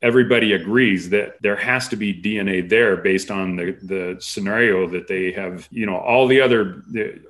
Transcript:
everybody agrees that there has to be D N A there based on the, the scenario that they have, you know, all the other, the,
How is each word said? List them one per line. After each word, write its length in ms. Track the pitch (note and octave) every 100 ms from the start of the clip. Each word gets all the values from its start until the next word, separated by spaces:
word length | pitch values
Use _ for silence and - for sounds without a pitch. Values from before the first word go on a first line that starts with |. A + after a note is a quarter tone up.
everybody 500 | A#2+ B2 A#2 A#2+ A2
agrees 560 | F#2+ F2+ A#2+ A#2 F#2 F2
that 280 | G#2 - -
there 140 | G#2 G2+
has 320 | B2+ B2+ -
to 60 | G#2+
be 180 | G#2
D 260 | F2 G2+ G#2+
N 80 | G2
A 140 | F#2
there 360 | F2+ A2 A2+ F2+
based 320 | G2 F#2 -
on 240 | G2 F#2 F2+
the, 220 | F2 -
the 340 | F#2+ F#2+ F2+ F#2
scenario 680 | - A2 G2 A2 A#2 F#2 F2
that 180 | F2 -
they 240 | F#2+ F#2
have, 360 | F#2+ F#2 F2+ -
you 140 | A2+ G#2
know, 120 | F#2
all 300 | - B2 B2+
the 120 | C3
other, 420 | B2+ A2+ G2 F#2 -
the, 300 | A2+ G#2+ -